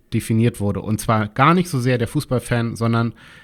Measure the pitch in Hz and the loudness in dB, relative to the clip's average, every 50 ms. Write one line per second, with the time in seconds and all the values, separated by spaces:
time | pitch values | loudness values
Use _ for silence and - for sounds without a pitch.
0 | _ - - 113 - - 117 110 113 120 117 - 101 101 95 98 - - 110 104 | _ -4 -4 -4 -2 0 2 2 2 2 0 0 -4 -4 -4 -4 -4 -4 -4 -4
1 | - - 113 107 107 101 - - 131 151 170 185 175 - - 131 120 131 127 117 | 0 0 0 0 0 -2 0 4 4 4 6 4 2 0 -2 -2 0 0 0 0
2 | 117 - - 151 139 - 131 120 - - 127 120 117 117 107 98 113 113 117 117 | -2 -2 -4 -4 -4 -2 -4 -4 -2 -2 -2 -2 -2 -2 -4 -2 0 0 2 2
3 | 117 117 - - - - - - | 0 -2 -4 -8 -18 -20 -20 -20